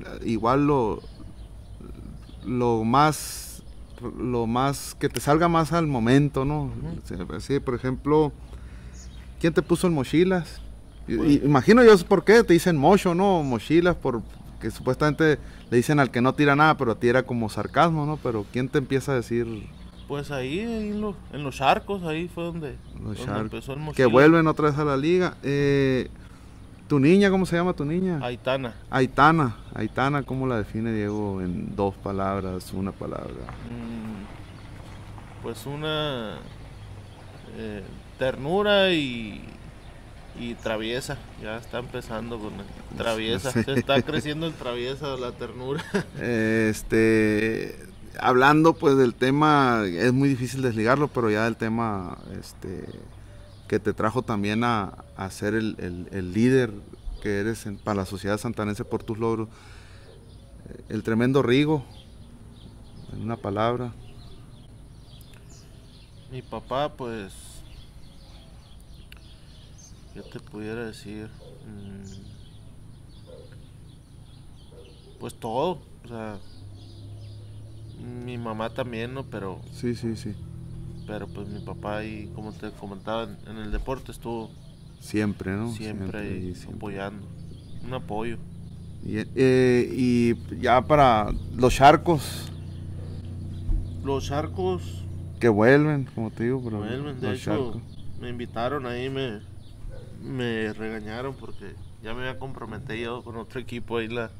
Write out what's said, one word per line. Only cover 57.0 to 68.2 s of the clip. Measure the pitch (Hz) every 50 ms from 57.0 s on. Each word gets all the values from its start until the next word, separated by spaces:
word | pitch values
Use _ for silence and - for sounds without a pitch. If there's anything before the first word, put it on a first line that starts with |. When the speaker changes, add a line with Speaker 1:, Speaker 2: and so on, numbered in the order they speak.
| - - - - -
Speaker 1:
que | 107 101 101
eres | 101 113 113 - -
en, | 104 98 -
para | - 110 104 98
la | 92
sociedad | - 98 92 - 98 104 107
santanense | - 120 110 - 107 104 104 110 120
por | - 113 104 -
tus | - 113 107
logros. | 117 113 113 110 113 110 - - - - - - - - - - - - - - - - - - - - - - - -
Eh, | - - - -
el | 117 107 -
tremendo | 113 113 110 123 127 131 143
Rigo, | 123 120 127 139 147 151 156 139 120 - - - - - - - - - - - - - - - - - - - - - - - - - 98
en | 101 101
una | 110 117 113
palabra. | - 101 98 104 110 117 120 123 123 123 113 - - - - - - - - - - - - - - - - - - - - - - - - - - - - - - - - - - - - - - - - - - - - - - -
Speaker 2:
Mi | 131 127
papá, | 123 - 113 110 - - 123 135 147 151 -
pues, | - 131 117 113 110 98 95 - - - - - - - - - - - - - - - - - -